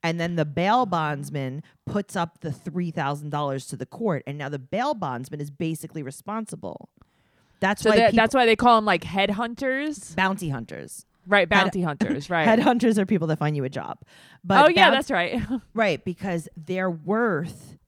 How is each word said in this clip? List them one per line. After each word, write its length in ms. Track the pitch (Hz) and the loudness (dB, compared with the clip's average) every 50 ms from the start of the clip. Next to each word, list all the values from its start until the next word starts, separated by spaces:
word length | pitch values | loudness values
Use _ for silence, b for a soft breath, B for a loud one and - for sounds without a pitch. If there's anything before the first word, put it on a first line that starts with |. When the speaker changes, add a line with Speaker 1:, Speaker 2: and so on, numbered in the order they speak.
| - | -2
Speaker 1:
And 180 | 170 165 170 | -4 -4 -2
then 160 | 165 170 175 | -4 -4 -2
the 80 | 170 156 | -2 -2
bail 400 | 151 139 165 170 190 220 247 254 | -2 -2 -2 0 2 2 2 2
bondsman 760 | 202 180 170 156 151 151 143 143 139 143 143 135 131 127 143 156 b b b _ | 0 -2 -2 -2 -2 -4 -6 -8 -8 -6 -6 -6 -6 -8 -10 -12 b b b _
puts 280 | - - 208 196 _ - | -6 -6 -6 -6 _ -4
up 240 | 196 170 170 _ _ | -6 -6 -6 _ _
the 120 | - 160 139 | -10 -10 -10
three 380 | - _ - 147 180 180 170 | -10 _ -10 -6 -6 -6 -4
thousand 400 | 160 - 151 139 147 143 151 151 | -4 -4 -4 -4 -4 -4 -8 -6
dollars 360 | 143 147 147 143 135 135 131 - | -6 -4 -4 -2 -4 -6 -8 -10
to 80 | - | -10
the 100 | - 131 | -10 -10
court. 360 | - - - 233 214 170 135 - | -12 -10 -6 -2 -2 -2 -2 -4
And 100 | - 139 147 | -8 -10 -10
now 100 | 147 135 | -8 -8
the 80 | 147 143 | -8 -10
bail 340 | 127 - - 196 247 285 302 | -10 -8 -6 -4 -2 -2 -4
bondsman 460 | 220 185 143 127 120 131 - - 147 | -4 -6 -6 -6 -6 -8 -10 -10 -10
is 100 | 147 147 | -10 -10
basically 520 | 143 _ 175 165 160 156 - 160 - 165 147 | -8 _ -6 -6 -6 -6 -10 -12 -12 -10 -10
responsible. 880 | 127 135 - - - 208 220 226 - - - - 92 82 - - _ _ _ - _ _ _ _ _ _ _ _ _ _ _ | -10 -12 -14 -12 -10 -8 -8 -8 -10 -12 -12 -12 -12 -12 -14 -18 _ _ _ -20 _ _ _ _ _ _ _ _ _ _ _
That's 220 | - 190 208 - - | -2 -2 -2 2 4
Speaker 2:
So 80 | 220 | 6
Speaker 1:
why 60 | 214 | 6
Speaker 2:
that, 140 | 226 226 220 | 8 6 6
Speaker 1:
peop- 60 | 214 233 | 6 6
Speaker 2:
that's 160 | 220 226 - | 4 4 4
why 100 | 269 247 | 4 4
they 120 | 226 226 | 4 4
call 200 | 208 240 240 233 | 4 6 6 6
'em, 80 | 226 214 | 6 6
like, 180 | 214 190 170 - | 2 0 0 -2
headhunters? 1080 | 165 165 196 196 202 208 190 240 233 240 - 277 262 262 269 285 311 294 285 - - 160 | -4 -2 0 0 0 0 -2 -4 -6 -6 -6 -4 -4 -2 -2 -4 -6 -6 -8 -12 -10 -2
Speaker 1:
Bounty 360 | 170 190 190 190 190 190 160 | -2 0 0 0 -2 -4 -6
hunters. 560 | 139 127 113 - - 67 69 - - - - _ _ _ _ | -6 -6 -8 -10 -12 -14 -14 -16 -16 -20 -20 _ _ _ _
Speaker 2:
Right, 140 | 180 202 202 | 2 4 4
Speaker 1:
Head- 80 | 185 165 | 4 4
Speaker 2:
bounty 340 | 202 202 190 185 - 196 175 | 4 4 4 4 2 -2 -2
hunters, 460 | 165 143 - 220 - - - 143 - | -4 -2 -2 -2 -2 -2 -4 -4 -2
Speaker 1:
<laughs> 0 | |
Speaker 2:
right. 160 | 185 170 156 | 0 2 4
Speaker 1:
Headhunters 520 | 185 220 220 - - 247 240 233 240 220 208 | 4 4 6 4 4 2 4 2 2 2 2
are 80 | 196 | 0
people 200 | 185 220 185 156 160 | 0 0 0 2 0
that 100 | 156 156 | -2 0
find 180 | 151 151 151 | 0 -2 -2
you 80 | 147 135 | -2 -4
a 40 | 135 | -4
job. 280 | 143 139 80 57 - _ - b b b b b b b b | -6 -8 -8 -8 -12 _ -16 b b b b b b b b
But 200 | 175 190 233 285 | 2 6 8 8
Speaker 2:
Oh, 20 | 311 | 8
yeah, 180 | 339 349 381 330 | 8 8 6 6
Speaker 1:
boun- 60 | 262 | 6
Speaker 2:
that's 160 | 269 285 - | 4 0 0
right. 300 | 277 185 175 175 - 247 208 202 247 254 | -2 -2 -2 -2 -2 -4 -4 -4 -6 -8
<laughs> 160 | - _ _ | -8 _ _
Speaker 1:
Right, 300 | 220 226 202 165 - _ | 0 0 0 0 -2 _
because 420 | - 175 _ - 196 175 170 156 - _ | -8 -8 _ -6 -4 -4 -4 -6 -8 _
they're 340 | - 156 - 185 185 185 190 | -20 -10 -8 -6 -4 -4 -4
worth 880 | 175 160 147 160 202 220 240 233 190 147 160 165 - - - - - - _ | -4 -6 -4 -4 -2 0 0 0 0 -2 -4 -6 -10 -14 -20 -20 -20 -20 _